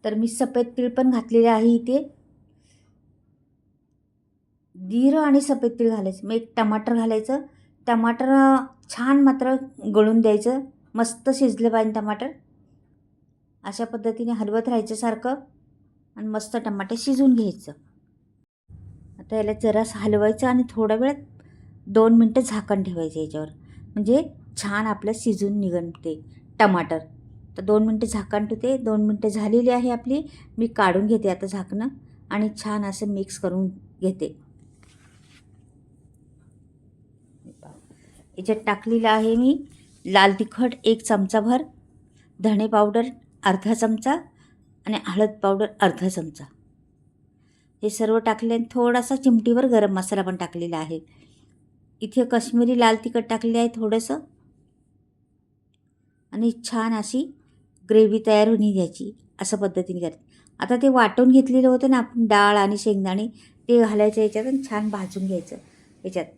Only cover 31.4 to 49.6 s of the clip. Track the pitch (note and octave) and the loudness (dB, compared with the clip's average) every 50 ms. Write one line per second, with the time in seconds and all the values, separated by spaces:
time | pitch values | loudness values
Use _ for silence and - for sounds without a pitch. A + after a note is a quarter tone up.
31.4 | - F#3+ F#3+ G3 F#3 F#3 G3 G3+ A3 C4+ C4+ - - - - _ _ - - G#3 | -8 -10 -8 -10 -10 -8 -8 -8 -8 -8 -10 -12 -20 -20 -20 _ _ -8 -6 -4
32.4 | G#3+ G#3+ G#3+ - - G#3+ G#3 G#3 G3+ G3 F#3+ - A3 G#3 G3+ G3 G3 - - - | -4 -4 -6 -8 -10 -8 -6 -6 -6 -6 -8 -8 -8 -6 -6 -6 -8 -10 -10 -8
33.4 | - F#3 F3 F#3 F#3+ F#3 F#3 - - - _ _ F#3 F#3 F#3+ - D#3 C#3+ - - | -8 -6 -4 -4 -4 -4 -6 -10 -20 -20 _ _ -6 -6 -4 -4 -8 -10 -10 -16
34.4 | - _ _ _ _ _ _ _ _ _ _ _ _ _ _ _ _ _ _ - | -20 _ _ _ _ _ _ _ _ _ _ _ _ _ _ _ _ _ _ -20
35.4 | _ _ _ _ _ _ _ _ _ _ _ _ _ _ _ _ _ _ _ _ | _ _ _ _ _ _ _ _ _ _ _ _ _ _ _ _ _ _ _ _
36.4 | _ _ _ _ _ _ _ _ _ _ _ _ _ _ _ _ _ _ _ _ | _ _ _ _ _ _ _ _ _ _ _ _ _ _ _ _ _ _ _ _
37.4 | _ - - _ - - - - _ _ - _ _ _ _ - _ _ _ - | _ -20 -20 _ -20 -20 -20 -20 _ _ -20 _ _ _ _ -20 _ _ _ -10
38.4 | F#3+ G#3 A3 A3 A3 G#3+ G#3 G3+ - A3+ A3+ A#3 A3+ A3+ G#3+ A3 A3 A3+ A3+ A#3 | -4 -4 -4 -4 -2 -4 -4 -4 -2 -2 0 2 2 2 2 2 2 2 2 2
39.4 | B3 C4 D4 C#4 - - - _ _ _ _ _ _ E3+ F#3+ G3 F#3+ G3+ G3 G3 | 4 2 2 0 -4 -14 -20 _ _ _ _ _ _ 2 4 6 6 6 4 2
40.4 | A3 - - - B3 B3 A#3+ - - A3 A3+ A3+ - - A3+ G3+ G3 F#3+ - A3 | -4 -6 -4 -4 -4 -4 -4 -2 0 0 0 0 0 -2 0 0 0 0 0 -2
41.4 | G#3 A3+ B3 C4 D#4 - - - _ _ _ _ _ _ _ _ _ _ _ _ | 0 2 0 -2 -2 -6 -14 -20 _ _ _ _ _ _ _ _ _ _ _ _
42.4 | F#3 A3 G#3+ G3+ G#3+ G#3+ A3 G#3+ G#3 G#3 G3+ A#3 A#3 C4 C4 - _ _ _ _ | 0 0 2 2 0 2 2 2 2 4 2 -2 -2 -2 -6 -14 _ _ _ _
43.4 | - G3 F#3+ F#3+ - G#3 A3+ A3 A3+ A3+ A3 G#3+ - C4 C#4+ E4+ E4+ - _ _ | 0 0 0 0 0 -2 -2 0 0 -2 -2 -2 -2 -2 -4 -4 -4 -12 _ _
44.4 | _ _ _ _ _ _ _ _ _ - G#3+ - - - F3+ F#3+ G#3+ G#3+ G#3+ - | _ _ _ _ _ _ _ _ _ -8 -8 -6 -6 -6 0 0 0 0 0 -2
45.4 | - G3 G3 G3 G#3+ G#3+ G#3+ _ G#3 F#3 - - F3 F#3+ F#3 F#3 E3 D#3 C#3+ - | 0 0 0 0 -2 -6 -2 _ 0 0 0 0 -4 -4 -4 -6 -10 -10 -12 -16
46.4 | C#3+ - _ _ _ _ _ _ _ _ _ _ _ _ _ _ _ _ _ _ | -20 -20 _ _ _ _ _ _ _ _ _ _ _ _ _ _ _ _ _ _
47.4 | _ _ _ _ _ _ _ _ - G#3+ G#3 - A3+ G#3+ A3 A3+ A3 A#3 A3 A3 | _ _ _ _ _ _ _ _ -8 -8 -4 -4 -2 0 0 0 0 0 -2 -2
48.4 | A#3 A3+ A3+ A#3 A#3 A#3 - B3 A#3+ A#3+ A#3+ B3 A#3+ A#3+ C4+ C4+ C4+ C4+ A#3+ A3+ | -2 -4 -2 -2 -4 -4 -4 -2 0 2 0 0 -2 -2 -6 0 2 4 2 4
49.4 | G#3+ A#3+ A#3 A#3+ | 4 2 2 2